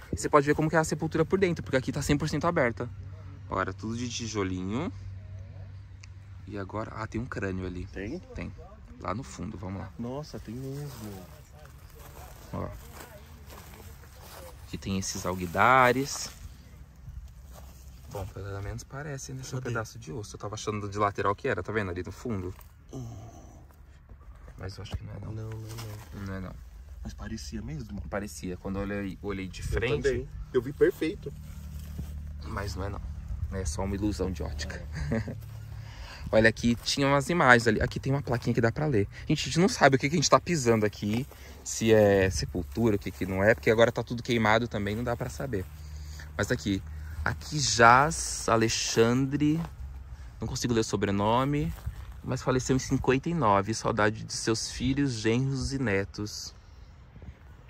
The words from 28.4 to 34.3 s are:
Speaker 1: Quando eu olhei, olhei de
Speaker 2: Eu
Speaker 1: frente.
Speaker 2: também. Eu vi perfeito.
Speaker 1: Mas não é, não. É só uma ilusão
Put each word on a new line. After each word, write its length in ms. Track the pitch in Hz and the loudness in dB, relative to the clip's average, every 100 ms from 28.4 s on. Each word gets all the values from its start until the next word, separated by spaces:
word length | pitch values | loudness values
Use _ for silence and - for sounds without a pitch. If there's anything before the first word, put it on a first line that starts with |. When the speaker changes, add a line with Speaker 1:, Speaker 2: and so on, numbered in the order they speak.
| 92 87 | -8 -6
Speaker 1:
Quando 200 | 98 98 | -4 -4
eu 60 | |
olhei, 360 | 98 101 101 85 | -2 -4 -4 -6
olhei 240 | 101 98 92 | -6 -4 -6
de 120 | - | -6
Speaker 2:
Eu 60 | - | -2
Speaker 1:
frente. 360 | - 117 113 | 0 2 2
Speaker 2:
também. 260 | 131 123 131 - - | 2 0 -2 -8 0
Eu 100 | 127 | 0
vi 100 | 120 | 2
perfeito. 600 | 147 156 - 156 - 143 - - - - - - - - - - - - | 6 6 6 -2 -2 -8 -10 -12 -10 -10 -8 -8 -8 -8 -8 -8 -8 -6
Speaker 1:
Mas 280 | 107 98 | -6 -4
não 100 | 95 | -4
é, 40 | 98 | -6
não. 120 | 98 - - - - - | -6 -8 -8 -8 -6 -4
É 120 | 98 92 | -2 -2
só 180 | - | -2
uma 100 | 98 | -2
ilusão 360 | 98 104 101 92 | 0 0 0 -2